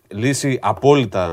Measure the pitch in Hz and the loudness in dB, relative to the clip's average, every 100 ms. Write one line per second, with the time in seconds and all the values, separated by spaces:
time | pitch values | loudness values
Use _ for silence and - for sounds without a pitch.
0 | _ 101 123 139 143 127 101 107 139 143 | _ -4 -2 -2 -2 -2 -2 0 4 4
1 | 110 98 87 | 2 -2 -2